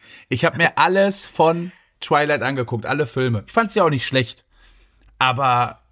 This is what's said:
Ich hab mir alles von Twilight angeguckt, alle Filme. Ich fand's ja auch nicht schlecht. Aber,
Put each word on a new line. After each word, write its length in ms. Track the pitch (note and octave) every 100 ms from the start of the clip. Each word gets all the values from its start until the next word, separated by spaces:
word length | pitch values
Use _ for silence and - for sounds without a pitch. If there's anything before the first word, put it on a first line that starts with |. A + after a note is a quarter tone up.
| - - -
Ich 160 | B2
hab 120 | E3 -
mir 220 | E3 -
alles 480 | E3 F#3+ G3 G3 -
von 460 | - E3 E3+ F3 - _ -
Twilight 420 | - D3 D3 D3
angeguckt, 420 | A#2+ C#3 A#2 A#2 -
alle 200 | C#3+ C3+
Filme. 380 | C3+ B2+ G#2+ -
Ich 60 |
fand's 220 | A3+ A3
ja 100 | G#3+
auch 60 | E3+
nicht 160 | C#3 -
schlecht. 380 | C3 A#2+ - _ _ _ _ _ _ _ -
Aber, 640 | C3 B2+ C3+ B2 A#2+ - _